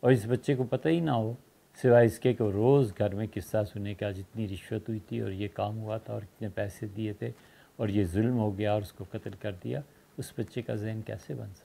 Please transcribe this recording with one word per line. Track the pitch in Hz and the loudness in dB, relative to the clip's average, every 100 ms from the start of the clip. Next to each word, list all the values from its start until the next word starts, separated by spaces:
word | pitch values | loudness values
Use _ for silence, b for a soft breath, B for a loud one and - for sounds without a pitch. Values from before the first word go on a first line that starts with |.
और | 127 | 6
इस | 131 104 | 4 4
बच्चे | 123 - 131 | -2 0 0
को | |
पता | 123 131 156 | 0 0 0
ही | 165 | 2
ना | 160 | 2
हो, | 123 110 117 - _ _ | 0 0 -6 -14 _ _
सिवाय | - 127 120 120 | 2 8 10 8
इसके | - 127 | 6 0
कि | 113 | 2
वो | 110 | 0
रोज़ | 98 117 139 123 | 4 6 6 4
घर | 92 104 | 0 -2
में | 98 107 | 0 -6
किस्सा | 98 - 107 | -6 -4 -2
सुने | 104 104 101 | -2 -6 -8
कि | 101 | -6
आज | 104 95 | -6 -6
इतनी | 95 110 107 | -10 -8 -6
रिश्वत | 95 - 110 107 | -6 -6 -8 -6
हुई | 110 | -8
थी | - 117 | -6 -6
और | 110 | -6
ये | 95 101 | -6 -6
काम | - 101 110 | -4 -4 -4
हुआ | 110 110 | -6 -8
था | 110 | -6
और | 110 | -10
इतने | 98 _ 107 | -10 _ -8
पैसे | 95 101 - 107 | -4 -6 -6 -10
दिए | 98 110 101 | -6 -6 -6
थे | 117 120 B B B - | -8 -10 B B B -4
और | 110 | 0
ये | 101 | 2
जुल्म | 95 90 113 123 | 2 2 2 2
हो | 107 | 0
गया | 98 104 | 0 0
और | 107 | 0
उसको | 101 - | -2 -12
कत्ल | 98 110 - | -12 -10 -10
कर | 101 107 | -10 -10
दिया, | 92 120 131 147 b b - | -8 -8 -8 -8 b b -12
उस | 131 - | -12 -8
बच्चे | 110 - | -6 -6
का | 117 113 | -6 -6
जहन | 107 110 | -4 -6
कैसे | 110 107 - | -8 -12 -10
बन | 127 107 | -10 -10
सकता | |
है? | 95 | -16